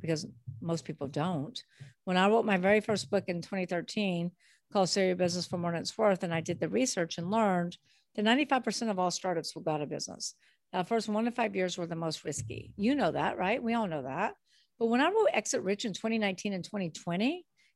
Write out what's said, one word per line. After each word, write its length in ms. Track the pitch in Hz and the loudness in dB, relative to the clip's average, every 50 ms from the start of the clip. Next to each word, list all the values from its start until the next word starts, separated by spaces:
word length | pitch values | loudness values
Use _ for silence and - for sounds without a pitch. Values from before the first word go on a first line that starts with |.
because 260 | - 160 165 151 165 - - - _ - - - | -2 -2 -2 -2 -2 -8 -14 -14 _ -14 -12 -8
most 240 | - 165 165 160 - | -4 -4 -2 -2 -4
people 220 | - 151 - 143 | -6 -8 -6 -6
don't. 560 | 135 147 151 147 185 185 147 135 214 - - - _ _ - - - - _ _ | -4 -2 -2 0 0 0 -2 -4 -6 -8 -12 -16 _ _ -20 -20 -20 -20 _ _
When 120 | - 185 | 0 2
I 120 | 180 190 202 | 4 6 6
wrote 160 | 214 226 214 | 6 4 4
my 120 | 214 202 | 4 2
very 240 | 185 180 196 208 214 | 4 6 6 6 6
first 300 | 208 - 220 190 - - | 4 2 0 -2 0 0
book 140 | - 196 190 - | 0 0 0 0
in 140 | 180 175 170 | -4 -4 -6
twenty 240 | - - 190 185 | -6 -4 -4 -4
thirteen 640 | 180 185 175 - - - 214 208 196 180 170 170 175 - _ _ _ _ _ _ _ - | -2 -2 -4 -4 -4 -2 -2 0 0 0 0 -2 -4 -6 _ _ _ _ _ _ _ 2
called 160 | 208 190 165 | 2 2 4
Sell 160 | - 208 190 | 4 2 2
Your 100 | 185 180 | 2 2
Business 300 | 180 180 175 175 180 170 | 2 2 0 0 -2 -4
for 100 | - - 180 | -4 -4 -2
More 120 | 175 170 | -2 -2
Than 120 | 170 165 - | -2 -2 -4
It's 140 | - - | -6 -2
Worth, 280 | - 226 208 190 180 - | 2 4 4 4 4 0
and 100 | 175 165 | -2 -2
I 60 | 165 | -2
did 180 | 160 - 175 - | -2 -2 -2 -2
the 100 | 170 156 | -2 0
research 480 | 185 214 262 254 - 196 170 165 - - | 2 2 0 2 0 -2 -2 -2 -4 -6
and 120 | 170 175 | -4 -2
learned 460 | 208 226 220 202 185 175 175 175 - - _ _ _ _ _ _ _ | 2 2 4 4 4 2 0 -2 -4 -10 _ _ _ _ _ _ _
that 60 | - 208 | 0 2
ninety-five 400 | 220 233 269 302 - 277 254 233 | 4 4 4 4 2 2 0 0
percent 260 | 233 196 - 240 226 | 0 -2 -2 -2 -2
of 80 | 208 185 | 0 2
all 120 | 180 180 165 | 2 0 0
startups 420 | - - 185 175 165 151 - - | -2 -2 -2 0 0 0 0 -2
will 80 | 156 180 | -4 -2
go 80 | 165 151 | -2 -2
out 100 | 151 147 | 0 -2
of 60 | 135 | -4
business. 460 | 151 - - - 85 - - - - _ _ _ _ _ _ _ - | -4 -6 -6 -8 -10 -10 -10 -10 -10 _ _ _ _ _ _ _ -4
The 100 | 185 180 | -4 -2
first 260 | 180 226 226 208 220 | 0 0 -2 0 0
one 180 | 208 214 226 | 0 0 0
to 40 | 240 | 0
five 240 | 233 - 233 220 196 | 0 -2 -2 -2 0
years 240 | 190 185 180 175 - | 0 -2 -2 -2 -4
were 80 | 175 | -6
the 80 | 165 170 | -6 -4
most 300 | 165 165 165 160 - - | -4 -2 -4 -4 -4 -6
risky. 480 | 160 147 - - - - - - - - | -6 -6 -6 -8 -8 -10 -10 -12 -12 -6
You 200 | - 202 233 285 | -2 0 2 2
know 160 | 285 220 165 - | 4 2 2 2
that, 260 | 143 147 190 - - | 2 0 0 0 0
right? 240 | 185 185 220 269 240 | 0 0 0 0 0
We 120 | 226 233 | 0 0
all 120 | 233 220 | 0 0
know 160 | 190 160 147 127 | -2 -2 -4 -4
that. 320 | 127 131 156 196 233 403 - _ _ _ _ _ _ _ - | -4 -2 -2 -2 -2 -4 -8 _ _ _ _ _ _ _ -2
But 60 | 233 | 0
when 140 | 226 233 247 | 2 4 4
I 100 | 285 339 | 4 4
wrote 180 | 392 453 427 571 - | 4 4 4 4 4
Exit 300 | 220 214 - - 254 - | 2 0 0 -2 -2 0
Rich 220 | 185 202 202 - | 0 -2 -2 -2
in 80 | 226 175 | -4 -4
twenty 260 | - - 226 226 226 | -4 -4 -2 0 0
nineteen 360 | 208 196 190 175 - 208 196 | 0 0 -2 -2 -4 -4 -4
and 100 | 185 165 - | -4 -6 -6
twenty 220 | - 208 190 165 | -6 -4 -4 -6
twenty, 560 | - - - 180 170 185 214 262 330 359 349 _ _ _ _ _ _ | -6 -8 -6 -4 -2 0 0 0 0 -4 -8 _ _ _ _ _ _